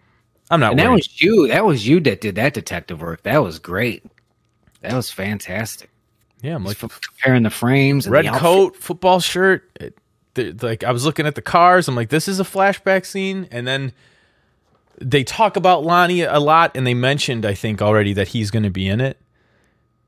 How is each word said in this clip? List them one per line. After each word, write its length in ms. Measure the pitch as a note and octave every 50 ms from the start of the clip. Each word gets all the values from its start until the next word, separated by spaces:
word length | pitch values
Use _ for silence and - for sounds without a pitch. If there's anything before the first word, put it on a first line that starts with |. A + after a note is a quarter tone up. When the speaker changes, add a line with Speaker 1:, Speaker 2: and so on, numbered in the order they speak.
| _ _ _ _ _ _ _ _ _ -
Speaker 1:
I'm 80 | E3 D#3+
not 120 | B2 G#2+
Speaker 2:
And 80 | A#2 C3+
that 80 | F3+ B3
Speaker 1:
worried. 60 | B3
Speaker 2:
was 240 | F3+ - - - -
you. 260 | D3 G3 A3+ G3+ D3
That 180 | A2+ B2 F3 A3
was 220 | G3+ D3 A2+ G2+
you 120 | A#2 D#3 F#3
that 180 | E3 A#2+ G2 -
did 140 | - G#2 F#2
that 180 | G#2 B2 D3 -
detective 480 | G#2+ - - F#2+ E2+ - - F2+ D2+
work. 220 | E2+ E2+ E2 - -
That 140 | G2+ B2+
was 200 | D3+ B2 F2 D#2 D#2
great. 440 | - - F2 G2 A#2+ A#2+ F#2+ - - - _ _ _ _ _ _ _ _ _ _ _ _ _ _
That 120 | - F#2+ A#2+
was 160 | B2+ A2 -
fantastic. 800 | - - F#2+ G#2 G#2+ G2 - - F2+ G#2+ A2+ G#2+ - - - _ _ _ _ _ _ _ _ _ _ _
Speaker 1:
Yeah, 140 | A#2 D3 E3+
I'm 100 | C3 F#2
Speaker 2:
Just 180 | G2 G#2+ - A#2
Speaker 1:
like, 80 | A2
Speaker 2:
f-, 80 | - -
comparing 420 | - - _ - B2+ C3 B2+ B2 A2+
the 60 | G#2+
frames 560 | - - A#2+ B2 C3+ C#3 C#3 C#3 C#3 C#3 B2+
and 60 | - A#2+
Speaker 1:
red 120 | D3+ D#3+
Speaker 2:
the 40 | C#3
outfit. 120 | - -
Speaker 1:
coat, 340 | D#3+ E3+ F3+ F#3+ G3 E3 -
football 460 | - - - F3 F3 F3+ F#3 F#3 F3+
shirt. 500 | D#3 - - F3+ F#3+ F#3+ F#3 - - _ - -
It, 180 | - - - _ _ _ _ _ _ _ -
the, 180 | B2+ A2+ D2+ E2 A#2
like, 220 | B2+ A2+ A2+ - G2
I 80 | B2
was 140 | B2 A#2+ C3
looking 200 | D#3+ - - D3
at 100 | D3+ D3
the 60 | -
cars. 460 | - - - E3+ F3 F3+ F3+ F#3 D#3+
I'm 80 | - B2+
like, 140 | A#2+ A#2 A2
"This 180 | D3 D#3+ -
is 120 | G3 F#3+ F#3+
a 40 | F#3
flashback 600 | - - G3 F#3+ G3 F#3+ - - F#3+ F#3+ F#3 F#3
scene." 420 | - - G3 F#3+ F#3+ F#3+ F#3+ F3+ F#3
And 160 | A#2 A#2+ A#2+
then 280 | B2+ C3+ C3+ C3+ C3 - _ _ _ _ _ _ _ _ _ _ _ _ _ _ _ _ _ _ _ _ -
they 240 | - B2+ C#3+ C#3+ B2+
talk 320 | - - - A3+ G3 -
about 280 | G3 E3+ F#3 F3+ D#3 D3+
Lonnie 360 | E3 F3 F3 F3+ F3 F3+ F3
a 180 | E3 - - D3+
lot, 340 | D3 D3+ D#3 E3 E3+ E3 -
and 100 | C3 C3
they 80 | B2 B2
mentioned, 520 | B2 B2 C3+ C#3+ C#3 - - B2 A2+ A2
I 80 | G#2 G2
think, 280 | - - G#2+ G#2+ F#2+
already 300 | G#2 G#2 A2 G#2+ G#2 G2+ G2
that 140 | G2+ F#2+ -
he's 220 | - A#2+ G#2+ G2
gonna 180 | A2+ A2+ G#2+ G2
be 180 | F2 F#2+ F#2+ F#2+
in 100 | G2+ A#2
it. 200 | C3 C3+ - - _ _ _ _ _ _ _ _ _ _ _ _ _ _ _ _ _